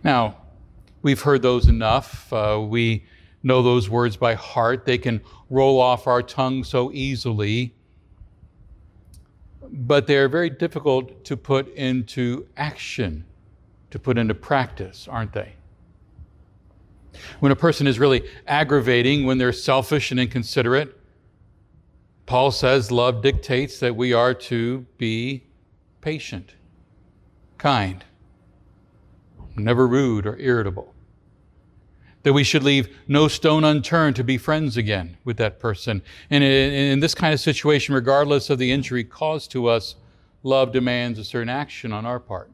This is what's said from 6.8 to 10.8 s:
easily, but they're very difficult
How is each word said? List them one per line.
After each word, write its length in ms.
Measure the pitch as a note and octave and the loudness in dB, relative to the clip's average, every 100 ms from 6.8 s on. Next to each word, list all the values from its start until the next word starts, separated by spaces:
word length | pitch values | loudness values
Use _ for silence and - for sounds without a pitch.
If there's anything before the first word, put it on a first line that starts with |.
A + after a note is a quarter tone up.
| B2+ | -2
easily, 840 | C#3+ C3+ C3 B2 G#2+ G#2 A2+ B2 _ _ _ _ - - _ - _ - - - _ _ - _ _ - - | -4 -6 -4 -4 -2 -2 -2 -4 _ _ _ _ -20 -20 _ -20 _ -20 -20 -20 _ _ -20 _ _ -20 -20
but 440 | - - A#2+ C#3+ C#3+ | -18 -10 0 0 4
they're 220 | C#3+ C#3 | 2 4
very 200 | D3+ E3+ | 2 -2
difficult 760 | D3 E3 D#3+ | -2 -6 -2